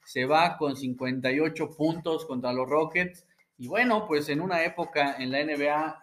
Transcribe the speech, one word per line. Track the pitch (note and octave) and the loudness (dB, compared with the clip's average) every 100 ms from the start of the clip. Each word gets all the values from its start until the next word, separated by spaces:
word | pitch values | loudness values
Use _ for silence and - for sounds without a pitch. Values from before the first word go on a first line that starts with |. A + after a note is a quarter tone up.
| - | -8
Se | C3 B2+ | -2 4
va | D#3 - - | 4 4 2
con | C#3+ C3 | -2 -2
cincuenta | C3 B2 B2+ B2+ B2+ | -4 -4 -4 0 0
y | C#3 | 2
ocho | D#3+ D#3+ D3+ | 0 -2 -6
puntos | - D#3+ E3 E3 D#3 - | 0 0 0 -2 -2 -4
contra | B2+ B2 | -4 -2
los | B2+ C3 | -2 2
Rockets. | D3+ D#3 F3+ F3+ - _ _ _ - | 2 2 0 -2 -6 _ _ _ -14
Y | B2 | -4
bueno, | G3+ B3 G#3+ - | 0 2 2 2
pues | D3+ D3+ | 0 0
en | D3 | -2
una | F#3+ E3+ | 0 0
época | E3 F3 E3 D3 C#3 C3+ | 0 -2 -2 0 0 0
en | B2+ | -2
la | C3+ | -2
N | D3+ C#3+ | 0 0
B | C#3+ | 2
A, | D3+ D#3 - | 2 -2 -6